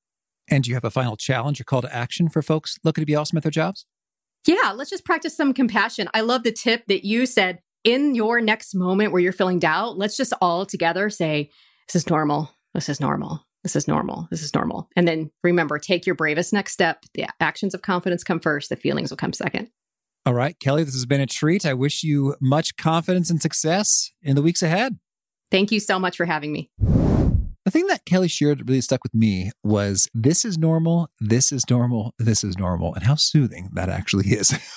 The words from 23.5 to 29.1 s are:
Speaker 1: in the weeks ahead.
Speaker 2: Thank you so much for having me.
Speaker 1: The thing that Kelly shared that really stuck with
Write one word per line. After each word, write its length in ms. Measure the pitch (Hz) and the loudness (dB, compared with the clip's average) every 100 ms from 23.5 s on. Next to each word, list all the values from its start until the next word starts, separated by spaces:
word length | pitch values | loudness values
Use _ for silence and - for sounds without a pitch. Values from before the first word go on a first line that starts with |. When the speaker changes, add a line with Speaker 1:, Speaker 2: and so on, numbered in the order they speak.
| - 156 185 208 - - _ | -2 0 0 2 0 0 _
Speaker 1:
in 160 | 143 139 | 0 2
the 60 | |
weeks 200 | 156 170 | 2 2
ahead. 360 | 165 175 262 196 _ _ _ _ - | 2 2 0 -4 _ _ _ _ -2
Speaker 2:
Thank 220 | 190 208 | 0 2
you 80 | 214 | 0
so 180 | 202 185 | 0 0
much 180 | 185 - | 0 -2
for 100 | 170 | -2
having 260 | 156 147 | -2 -4
me. 180 | 151 151 - - - - - - - - - 196 | -6 -8 -2 2 4 4 2 2 2 -2 -4 0
Speaker 1:
The 80 | 311 | 2
thing 80 | 381 | 2
that 180 | 285 | -2
Kelly 220 | - 185 180 | 0 2 2
shared 320 | - 147 139 | 2 2 0
that 60 | |
really 160 | 117 131 | 0 0
stuck 240 | 120 127 | 2 -2
with 100 | - | 0